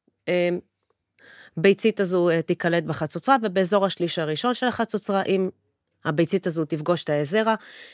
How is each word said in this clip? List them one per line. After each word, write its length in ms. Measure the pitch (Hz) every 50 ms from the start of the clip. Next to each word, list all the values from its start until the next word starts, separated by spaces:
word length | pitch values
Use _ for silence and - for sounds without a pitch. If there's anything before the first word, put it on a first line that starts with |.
| _ _ _ _ -
אה, 220 | - 180 180 175 175 175 180 - _ _ _ _ _ _ _ _ _ _ _ - - - - - - -
ביצית 420 | 165 165 196 208 - - 220 214 -
הזו, 300 | 196 175 185 175 175 175
אה, 120 | 165 165
תיקלט 420 | 160 - 175 - - 170 170 170 156
בחצוצרה, 520 | 156 143 - 156 151 - 165 - 262 269 247 220
ובאזור 420 | 202 175 196 185 170 208 196 196
השליש 340 | 185 - - 175 165 - 175
הראשון 340 | 160 151 156 151 - 247 240
של 140 | - 254
החצוצרה, 560 | 240 - - 226 - - 202 - - 196 196 -
אם 260 | - 196 190 185 185 - _ _ _ _ _ _ _ _ _ -
הביצית 420 | 160 151 170 165 - 202 180 -
הזו 180 | 180 156 165 156
תפגוש 380 | - 165 151 151 175 175 156 -
את 60 | 160
הזרע, 460 | 147 147 143 139 190 220 220 226 220 - - - - - - -